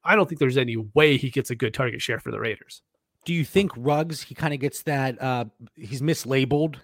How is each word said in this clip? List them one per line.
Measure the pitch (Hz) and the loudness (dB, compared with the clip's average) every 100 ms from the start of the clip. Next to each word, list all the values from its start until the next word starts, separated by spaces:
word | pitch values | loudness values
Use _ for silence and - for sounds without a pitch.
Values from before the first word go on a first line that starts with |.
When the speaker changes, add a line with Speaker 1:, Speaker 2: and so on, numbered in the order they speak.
Speaker 1:
I | 165 208 | 2 4
don't | 180 | 4
think | 160 | 2
there's | 135 131 | 2 2
any | 123 113 | 0 -2
way | 107 143 151 135 | -2 4 6 6
he | 131 | 2
gets | 135 131 | -2 -4
a | |
good | 120 110 | -2 -2
target | - 127 117 | 0 -2 -2
share | - 113 | -4 -4
for | 123 | -4
the | 107 | -6
Raiders. | 113 104 - - _ _ _ _ | -4 -6 -10 -20 _ _ _ _
Speaker 2:
Do | - | -4
you | 170 | -2
think | 143 190 196 120 | 0 2 0 0
Ruggs, | 127 147 165 147 | 0 0 0 -6
he | - | -12
kinda | - 160 143 | -6 -4 -2
gets | 139 - | -4 -4
that, | - 139 131 113 | -4 -2 -2 -2
uh, | 131 123 110 - 117 - | -2 -2 -4 -10 -20 -18
he's | 104 127 | -10 -4
mislabeled | 147 160 - 135 131 147 160 - | 0 0 0 2 2 2 0 -4